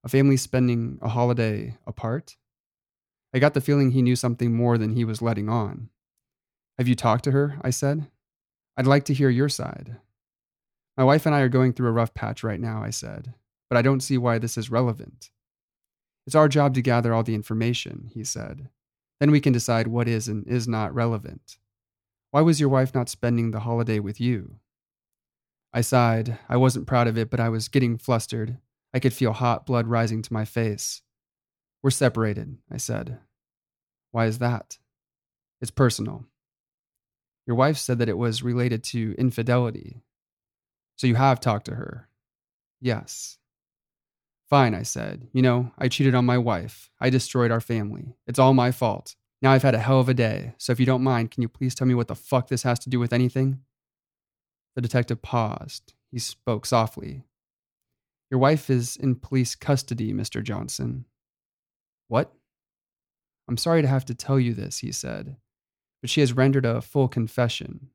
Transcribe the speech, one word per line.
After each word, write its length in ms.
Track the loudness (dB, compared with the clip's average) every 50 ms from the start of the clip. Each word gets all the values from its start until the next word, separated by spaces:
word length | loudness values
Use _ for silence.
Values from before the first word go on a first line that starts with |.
| -6
"A 60 | 2
family 260 | 2 4 6 6 4
spending 600 | 4 0 -2 0 2 2 2 2 0 -2 -6 -8 -6 -6
a 60 | -4
holiday 680 | 0 0 2 2 2 0 0 -2 -2 -4 -6 -10 -12 _ _
apart?" 500 | -16 -12 -8 -6 -6 -6 -6 -8 -12 -20 _ _ _ _ _ _ _ _ _ _ _ _ _ _ _ _ _ _ _
I 60 | 0
got 160 | 2 2 4 2
the 80 | 2
feeling 300 | 0 2 2 4 4 4
he 100 | 4 2
knew 140 | 2 2 2
something 400 | 2 0 -2 -2 0 0 0 0
more 240 | 2 2 2 2 2
than 140 | 2 0 0
he 120 | 0 -2
was 160 | -2 -4 -4
letting 280 | -2 -2 -2 -2 -2 -2
on. 420 | -2 -2 -2 -4 -8 -10 -14 -16 _ _ _ _ _ _ _ _ _ _ _ _ _ _ _ _ _ -2
"Have 80 | 2
you 80 | 2 2
talked 300 | 2 2 2 2 2 0
to 60 | 0
her?" 280 | 2 2 0 0 -4 -4
I 80 | -4 -4
said. 400 | -2 -2 -2 -2 -2 -2 -6 -10 _ _ _ _ _ _ _ _ _ _ _ _ _
"I'd 120 | 0 4
like 180 | 4 4 4 2
to 80 | 0 0
hear 160 | 2 2 2
your 200 | 4 2 0 -2
side." 480 | -2 -6 -8 -10 -10 -12 -14 -16 -18 -18 _ _ _ _ _ _ _ _ _ _ _ _ _ _ _ _ _ _ _
"My 60 | 2 4
wife 240 | 4 4 4 2
and 80 | 2 2
I 60 | 2
are 80 | 2 2
going 240 | 4 4 2 2 2
through 160 | 0 -2 0
a 100 | 2 0
rough 160 | 0 0 _
patch 280 | -8 -8 -8 -8 -6 -6
right 160 | -6 -4 -4
now," 220 | -6 -6 -6 -6
I 80 | -8 -8
said, 460 | -8 -10 -10 -12 -12 -12 -14 -16 -18 _ _ _ _ _ _ _
"but 80 | 2
I 40 | 4
don't 200 | 4 4 2 2
see 160 | 0 0 0
why 200 | 2 2 2 0
this 200 | 0 -2 -4 -6
is 120 | -6 -6 -2
relevant." 640 | 0 0 0 0 -2 -6 -10 -20 -20 _ -20 _ _ _ _ _ _ _ _ _ _ _ _ _ _ _ _ _ _ _ _
"It's 100 | 0 4
our 120 | 4 4
job 260 | 6 4 4 2 4 2
to 60 | 0
gather 320 | 0 2 2 2 2 2 0
all 100 | 0 0
the 120 | 0 -4
information," 720 | -4 -4 -4 -2 0 0 0 -2 -2 -6 -10 -14 -14 -16 -14 -14
he 100 | -10 -10
said. 460 | -8 -8 -8 -10 -12 -12 -14 -16 -20 _ _ _ _ _ _ _ _ _ _
"Then 120 | 4 6
we 100 | 6 6
can 120 | 4 4 2
decide 340 | 2 2 0 0 0 0
what 200 | 0 0 0 0
is 200 | 0 0 -2 -2
and 200 | -4 -6 -6 -4
is 200 | -2 -2 -2 -2
not 260 | -2 -2 -2 -4 -4 -2
relevant. 640 | -2 0 0 -2 -4 -6 -12 -16 -18 _ -20 -20 _ _ _ _ _ _ _ _ _ _ _ _ _ _ _
Why 100 | 2 4
was 180 | 6 6 6 4
your 100 | 4 4
wife 240 | 4 4 2 2 0
not 160 | -4 -4 -4
spending 420 | -6 _ -2 0 2 2 0 -2
the 100 | -4 -4
holiday 380 | -4 -2 -2 -2 0 -2 -2 -2
with 200 | -4 -6 -6 -2
you?" 400 | -2 -2 -2 -2 -6 -12 -18 -20 _ _ _ _ _ _ _ _ _ _ _ _ _ _ _ _ _ _ _ _ _ _
I 100 | -2 -2
sighed. 560 | 0 2 4 4 4 4 2 0 -2 -4 -8 -10 -6
I 100 | -2 2
wasn't 300 | 4 4 4 2 0 -4
proud 200 | 0 2 2 2
of 100 | 2 0
it, 120 | -2 -2 -2
but 100 | -2 -2
I 100 | 0 0
was 180 | -2 -4 -6
getting 300 | 0 0 0 2 2 -2
flustered. 640 | -4 -2 -2 -2 -2 -2 -4 -6 -6 -6 -6 -8 -12 _ _ _ _ _ _ -4
I 60 | 0
could 140 | 0 0 0
feel 200 | 2 0 0 0
hot 320 | 0 0 0 0 -2 _
blood 220 | -2 -2 0 0
rising 340 | 0 0 0 0 0 -2 -4
to 120 | -6 -6 -6
my 120 | -6 -6
face. 560 | -4 -2 -2 -2 -2 -4 -6 -8 -10 -10 -12 _ _ _ _ _ _ _ _ _ _ _ _ _ _ _ _
"We're 80 | 0 0
separated," 680 | 2 2 0 0 2 0 -2 -2 -2 -4 -8 -10 -14 -18 _ _
I 80 | -12
said. 420 | -10 -8 -6 -6 -6 -8 -10 -12 -14 _ _ _ _ _ _ _ _ _ _ _ _ _ _ _ _ _ _
"Why 160 | -2 0 0
is 100 | 0 0
that?" 400 | -2 -2 -2 -2 -4 -8 _ -20 _ _ _ _ _ _ _ _ _ _ _ _ _ _ _ _ _
"It's 100 | -12 -8
personal." 560 | _ 2 2 2 2 -2 -6 -8 -8 -12 -16 _ _ _ _ _ _ _ _ _ _ _ _ _ _ _ _ _ _ _ _ _ _ _ _
"Your 80 | -2 2
wife 220 | 2 4 2 2
said 200 | -2 -2 -2 0 0
that 100 | 0 0
it 80 | 0
was 260 | 0 -2 -2 -2 -2 -4
related 400 | -2 -2 0 0 0 -2 -4 -6
to 300 | -6 -4 -4 -4 -4 -2
infidelity." 840 | 0 0 0 0 -2 0 2 2 2 0 -2 -6 -10 -16 -18 -20 -20 _ _ _ _ _ _ _ _ _ _ _ _ _ _ _ _ _ _ _
"So 120 | 0 2
you 80 | 2 4
have 240 | 4 4 4 2 2
talked 260 | 0 -2 -2 -2 _
to 100 | -10 -10
her?" 320 | -10 -10 -12 -14 -16 -20 _ _ _ _ _ _ _ _ _ _ _ _ _ _ _
"Yes." 600 | -4 -4 -4 -4 -6 -14 -16 -14 -16 -16 -18 _ _ _ _ _ _ _ _ _ _ _ _ _ _ _ _ _ _ _ _ _ _
"Fine," 280 | _ 4 4 4 4 2
I 80 | -4 -6
said. 440 | -8 -8 -8 -8 -8 -10 -14 -16 -4 0
"You 80 | 2
know, 300 | 4 4 4 2 -2 -4 _
I 120 | -4 -4 -2
cheated 240 | 0 2 2 2 4
on 120 | 4 2
my 120 | 2 2
wife. 540 | 2 0 0 -2 -4 -6 -10 -16 -18 -20 _ _ _
I 100 | 0 2
destroyed 400 | 2 2 -2 -2 -2 0 0 2
our 120 | 0 -2
family. 540 | -2 -4 -4 -4 -4 -6 -10 -12 -14 -16 -18 _ _
It's 100 | -4 4
all 160 | 6 6 8 8
my 180 | 6 4 2
fault. 440 | 0 0 -2 -2 -2 -4 -10 -18 -20 _ _ _ _ _
Now 100 | 4 4
I've 120 | 6 6 6
had 100 | 4 2
a 60 | 2
hell 200 | 2 4 4 4
of 80 | 4
a 60 | 2 2
day, 400 | 2 0 0 -2 -4 -8 -10 -14 _
so 120 | -4 -4
if 80 | 0 2
you 60 | 2
don't 180 | 2 2 2 2
mind, 280 | 2 2 0 0 -2
can 100 | -2 -4
you 80 | -4 -4
please 240 | _ -4 -4 -4 -2
tell 140 | 0 0
me 80 | 2 2
what 120 | 2 0
the 80 | -4 -6
fuck 320 | -12 -4 -2 -2 -2 0
this 160 | -2 -6 -2 -2
has 140 | -2 -2 -2
to 100 | -4 -4
do 100 | -2 -2
with 120 | 0 0
anything?" 520 | 2 2 2 2 0 0 0 0 -2 -6 _ _ _ _ _ _ _ _ _ _ _ _ _ _ _ _ _ _ _ _ _ _ _
The 60 | -6
detective 400 | -4 0 0 0 0 0 -4 -6
paused. 720 | -6 -4 -2 -2 0 -2 -4 -10 -12 -14 -16 -18 _ _ _ _ _ _
He 80 | -10 -8
spoke 460 | -8 -10 -12 _ _ -4 -4 -4 -2
softly. 600 | 0 2 2 2 0 -4 -12 -14 -12 -14 -14 -18 _ _ _ _ _ _ _ _ _ _ _ _ _ _ _ _ _ _ _ _ _
"Your 100 | 0 2
wife 300 | 4 4 4 2 0 0
is 260 | 0 0 0 -2 -6
in 200 | -2 -2 -2 -2
police 400 | -2 -4 -2 0 0 0 0 -4
custody, 580 | _ 0 0 0 0 0 -6 -6 -4 -4 -4 -4
Mister 280 | -4 -6 -6 -6 -8
Johnson." 640 | -6 -6 -8 -8 -8 -8 -8 -6 -6 -6 -6 -8 -12 _ _ _ _ _ _ _ _ _ _ _ _ _ _ _ _ _ _ _ _
"What?" 260 | _ -2 -2 -2 -2 _ _ _ _ _ _ _ _ _ _ _ _ _ _ _ _ _ _ _ _ _ _ _
"I'm 100 | -6 -4
sorry 240 | -2 0 2 2 4
to 60 | 4
have 180 | 4 2 0 -2
to 100 | -4 -10
tell 240 | -8 -2 0 2 2
you 140 | 2 0 -2
this," 260 | -4 -8 -10 -10 -8
he 120 | -8 -8
said, 460 | -8 -8 -8 -8 -10 -10 -12 -14 -16 _ _ _ _ _ _ _ _ _ _ _ _ _
"but 80 | -8 -2
she 120 | 2 2
has 120 | 2 4 4
rendered 320 | 4 4 4 4 2 0
a 160 | 0 -2 -4
full 260 | -6 -4 0 0 0
confession." 840 | 2 0 -4 -4 -4 -2 -2 -2 -2 -2 -6 -10 -12 -14 -16 -20 -20